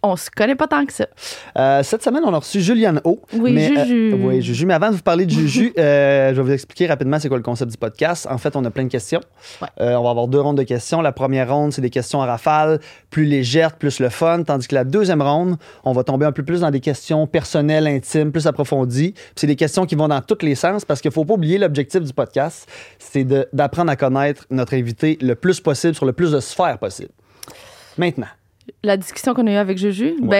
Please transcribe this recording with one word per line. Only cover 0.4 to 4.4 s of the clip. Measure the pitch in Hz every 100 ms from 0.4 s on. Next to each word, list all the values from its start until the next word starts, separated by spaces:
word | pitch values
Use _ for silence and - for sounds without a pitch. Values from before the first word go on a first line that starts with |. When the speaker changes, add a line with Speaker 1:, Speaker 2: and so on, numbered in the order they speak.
| 214
Speaker 1:
pas | 269 302
tant | 294 285
que |
ça. | - - - - - - -
Speaker 2:
Euh, | 135 139
cette | 139 226
semaine, | - 262
on | 320
a | 165
reçu | - 202
Juliane | 175 240 220 151 165
O. | 196 -
Speaker 1:
Oui, | 226 233
Speaker 2:
Mais, | - - 285
euh, | 262
Speaker 1:
Juju. | 240 220
Speaker 2:
oui, | 202 190 127